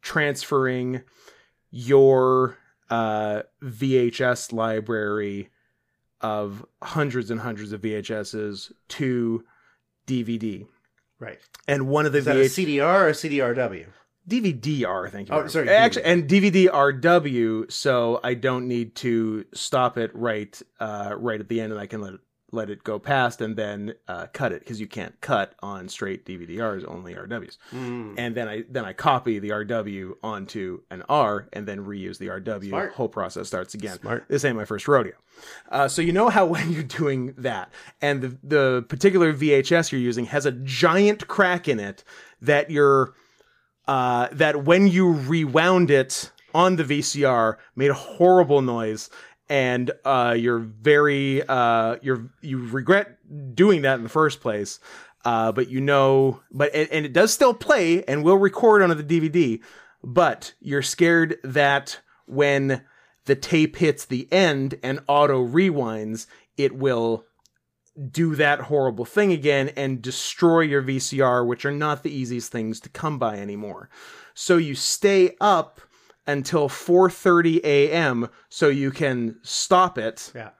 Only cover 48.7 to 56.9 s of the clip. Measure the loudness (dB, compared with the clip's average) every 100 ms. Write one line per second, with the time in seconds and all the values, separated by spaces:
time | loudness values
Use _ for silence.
48.7 | -2 -4 -6 -12 -20 -20 _ _ 0 0
49.7 | 0 -4 -4 0 0 2 0 0 -2 -6
50.7 | -2 4 6 6 2 -2 -2 -2 0 2
51.7 | 2 0 -2 -4 -6 -6 _ -10 -8 -6
52.7 | -6 2 2 2 _ _ -16 -14 4 6
53.7 | 6 2 0 -2 0 0 0 -6 -4 -6
54.7 | -10 -20 -20 -20 _ -2 0 0 0 -2
55.7 | -2 2 4 6 4 2 0 _ -2 -2
56.7 | 0 -2